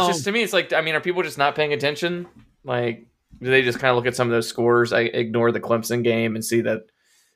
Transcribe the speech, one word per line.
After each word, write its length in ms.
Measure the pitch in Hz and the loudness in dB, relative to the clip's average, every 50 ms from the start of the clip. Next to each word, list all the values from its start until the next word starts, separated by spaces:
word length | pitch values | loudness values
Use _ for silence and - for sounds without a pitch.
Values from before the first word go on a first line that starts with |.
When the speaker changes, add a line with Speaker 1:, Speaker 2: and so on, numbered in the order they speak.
| 185 175 | 4 2
Speaker 1:
It's 100 | 175 160 | 0 -2
just, 80 | 135 202 | -4 -2
Speaker 2:
Um, 40 | 208 | -2
Speaker 1:
to 60 | 240 | -2
me, 40 | 220 | -2
it's 80 | 180 196 | 0 0
like, 200 | 180 165 - 170 | 0 0 0 0
I 100 | 151 160 | -2 0
mean, 120 | 160 156 | 0 -2
are 60 | 151 | -2
people 220 | - 175 175 180 175 | -2 -2 -2 -2 -4
just 140 | 156 127 147 | -4 -2 0
not 180 | 143 143 139 | 0 0 2
paying 160 | 151 151 147 147 | 0 0 0 0
attention? 560 | 139 135 143 147 143 175 170 175 175 175 - - - - _ _ _ - | 0 -2 -2 -2 -2 -4 -4 -4 -6 -8 -12 -16 -20 -20 _ _ _ -8
Like, 440 | 139 127 123 120 120 113 - - _ _ _ _ _ - - | -4 -4 -2 -2 -2 -4 -6 -12 _ _ _ _ _ -18 -8
do 100 | 123 127 | -2 2
they 120 | 131 135 131 | 2 2 4
just 180 | 123 117 - | 2 0 0
kinda 140 | 131 131 123 | 2 2 2
look 120 | 120 120 | 2 2
at 80 | 127 120 | 0 0
some 140 | - 123 120 | 0 0 0
of 40 | 117 | 2
those 140 | 117 113 - | 0 0 -2
scores? 440 | - - 117 120 120 120 117 117 - | -2 0 2 4 4 4 4 4 2
I 80 | 117 117 | 0 0
ignore 480 | 117 - - 120 113 110 117 117 117 | 0 0 -2 -2 -2 0 0 2 2
the 100 | 113 117 | 0 0
Clemson 440 | - - 117 113 110 - 117 120 113 | -2 0 0 0 0 -2 -2 0 0
game 320 | 117 113 113 113 113 107 | 0 0 0 0 -2 -4
and 80 | 110 113 | -4 -4
see 160 | - 117 117 | -2 0 0
that 220 | 110 113 110 110 - _ _ _ _ _ _ _ _ _ _ | 2 0 -2 -4 -6 _ _ _ _ _ _ _ _ _ _